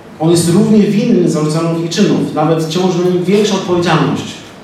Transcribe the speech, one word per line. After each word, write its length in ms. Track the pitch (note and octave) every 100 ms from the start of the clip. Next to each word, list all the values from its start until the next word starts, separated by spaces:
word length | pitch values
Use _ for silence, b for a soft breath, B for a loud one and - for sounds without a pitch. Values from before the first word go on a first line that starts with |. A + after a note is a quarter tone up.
| - -
on 100 | D#3+
jest 180 | E3+ E3
równie 300 | F3+ A3 G#3+
winny 520 | - G3+ B3 F3+ D#3+
zarzucanych 500 | D3+ D#3 D#3+ E3 E3
jej 80 | E3
czynów, 460 | - F3 C3+ C#3
nawet 340 | C#3+ D#3 E3 D#3+
ciąży 300 | F#3 F#3 E3
na 60 | F3+
nim 140 | F3
większa 300 | F3 G#3 G#3
odpowiedzialność. 720 | F#3+ - F3 E3+ D#3 - - - - - -